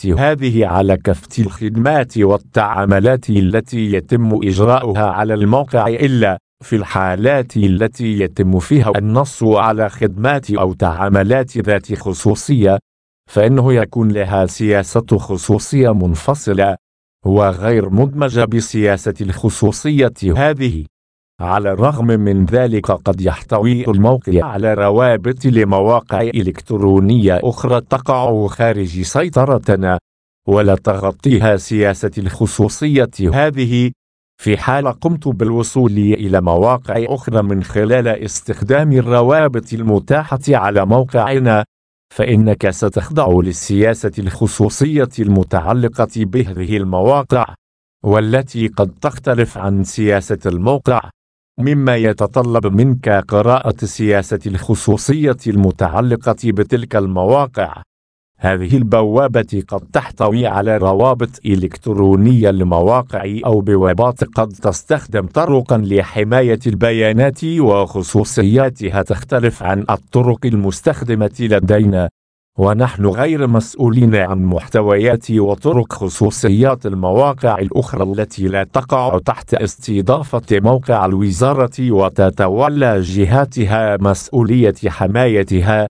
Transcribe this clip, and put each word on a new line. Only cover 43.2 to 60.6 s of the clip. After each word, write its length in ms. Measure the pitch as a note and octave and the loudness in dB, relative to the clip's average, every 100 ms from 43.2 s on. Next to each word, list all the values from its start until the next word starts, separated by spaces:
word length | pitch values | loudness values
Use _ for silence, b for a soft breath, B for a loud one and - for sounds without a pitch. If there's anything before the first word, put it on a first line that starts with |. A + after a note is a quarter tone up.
| C3 | 2
للسياسة 840 | F2+ F2+ E2+ - G2+ A2 A2+ G#2 - | 2 0 -4 -2 2 2 0 -6 -6
الخصوصية 880 | F#2 - G#2+ - G#2 - C#3+ D3 B2 - | -6 -2 -2 0 -2 0 0 0 -2 -2
المتعلقة 880 | G#2 G2 F2+ F#2 E2+ B2 A#2+ A#2+ A2 A#2 | 0 0 0 -2 -2 -2 -2 -2 -4 -2
بهذه 600 | G2+ B2 F#2+ F2+ F2+ G#2 | -2 -2 -4 -6 -4 -4
المواقع، 800 | F#2+ F#2 G#2+ C#3+ C3 B2+ A2+ - _ _ _ _ | -2 0 2 0 0 -2 -2 -8 _ _ _ _
والتي 640 | G#2+ G#2+ A2 B2+ C3 A#2 A2 | 0 0 2 0 -2 -4 -4
قد 220 | G2+ G2 - | -2 -4 -4
تختلف 580 | D3 A#2+ C#3+ A#2+ A2+ G#2 | -8 -4 -2 0 -2 -4
عن 260 | G2 G2 | -4 -2
سياسة 540 | F#2 - G#2 G2 - G2+ G2 | -4 -2 0 0 -2 -4 -4
الموقع، 540 | F2 G2+ C#3 C3 A#2+ - - _ _ _ - | -2 0 0 0 -2 -4 -16 _ _ _ -4
مما 360 | C3 D3 C3 A#2+ | -2 0 0 2
يتطلب 680 | A2+ G#2 G#2 C3 A#2+ A#2 G2+ | 0 0 -2 0 0 0 0
منك 420 | G2 C3+ B2+ A#2+ | 2 2 0 0
قراءة 680 | G2+ - G#2 A#2 B2+ B2+ F#2 | 0 2 0 2 2 0 -4
السياسة 560 | G#2+ - G#2+ G2+ F#2+ G2+ G#2+ | -8 -2 0 0 -2 -6 -6
الخصوصية 880 | F#2+ - G#2+ - G#2+ - D3+ D3 B2 A#2 | -6 -4 -2 0 0 0 0 0 -2 -2
المتعلقة 880 | G2+ G2 - F2+ E2 B2 A#2 B2 A2 | 2 0 0 -2 0 -2 -2 -2 -2
بتلك 520 | A#2 G2+ G2+ B2+ A2+ A2 | -2 -2 -2 -2 -2 -2
المواقع. 840 | G2 F#2 F#2 C#3 C3+ A#2 F2 - - _ _ _ _ _ | -2 0 2 2 0 -4 -6 -8 -20 _ _ _ _ _
هذه 360 | F#2 F#2 F2+ C3 | -2 -2 0 0
البوابة 840 | A2 A2+ G#2+ A2+ C#3 A#2+ G#2+ G2+ - | 2 2 2 2 2 0 -2 -6 -6
قد 120 | G2+ | -10
تحتوي 680 | - C#3+ C3 - G#2+ A2+ A#2 | -4 -6 -6 -2 0 0 0
على 300 | G2 | 0